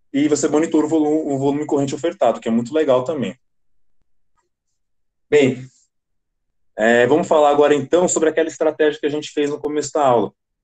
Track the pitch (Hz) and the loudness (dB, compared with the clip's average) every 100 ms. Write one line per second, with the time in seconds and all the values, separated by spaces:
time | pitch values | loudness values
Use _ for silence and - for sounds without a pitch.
0 | _ 135 147 143 156 147 165 156 151 160 | _ -2 0 0 0 0 0 0 0 0
1 | 151 156 151 135 139 143 151 147 139 113 | 0 -2 -2 -2 -2 -2 -2 -2 -2 -4
2 | 170 - 123 113 117 113 123 156 143 127 | -6 0 0 0 -2 -2 -2 -2 2 0
3 | 131 156 98 - _ _ _ _ _ _ | 0 -6 -8 -10 _ _ _ _ _ _
4 | _ _ _ _ _ _ _ _ _ _ | _ _ _ _ _ _ _ _ _ _
5 | _ _ _ 147 131 127 131 _ _ _ | _ _ _ 2 2 0 -10 _ _ _
6 | _ _ _ _ _ _ _ - 113 120 | _ _ _ _ _ _ _ -2 2 4
7 | 123 151 - 160 147 143 147 147 131 170 | 4 2 2 2 4 4 4 2 0 0
8 | 175 165 156 156 160 - 156 151 151 151 | 0 0 0 0 -4 -2 -4 0 -2 0
9 | 147 147 151 - 143 147 147 147 139 156 | -4 -4 -6 -4 -4 -4 -6 -6 -4 0
10 | 139 117 98 - _ _ | 2 2 0 -8 _ _